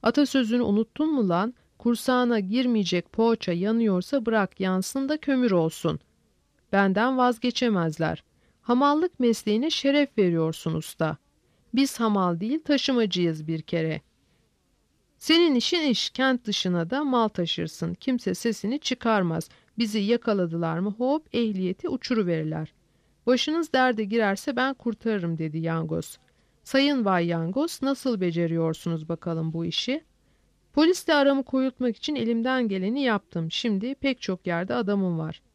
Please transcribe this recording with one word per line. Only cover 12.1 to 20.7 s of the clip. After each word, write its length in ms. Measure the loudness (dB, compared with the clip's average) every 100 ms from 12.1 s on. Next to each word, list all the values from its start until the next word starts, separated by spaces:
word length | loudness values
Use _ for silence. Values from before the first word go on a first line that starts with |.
| 2 2 0
değil, 200 | -2 -4
taşımacıyız 800 | 0 0 2 0 0 0 0 -2 -4
bir 160 | -6
kere." 380 | -4 -2 -2 -4 _ _ _ _ _ _ _ _ _ _ _ _
"Senin 360 | 2 6 6
işin 280 | 4 2 0
iş, 280 | 2 0 -2
kent 340 | 0 2 2
dışına 460 | -2 -2 0 0 0
da 140 | -2
mal 240 | 0 2 0
taşırsın. 680 | 0 -4 -2 -6 -4 -6
Kimse 400 | -4 -2 -2 -2
sesini 440 | -2 -4 -4 -4 -4
çıkarmaz. 680 | -4 -4 0 2 0 -2 -6 -14 _ -4
Bizi 200 | -2 0
yakaladılar 800 | 0 0 0 0 0 -2 -2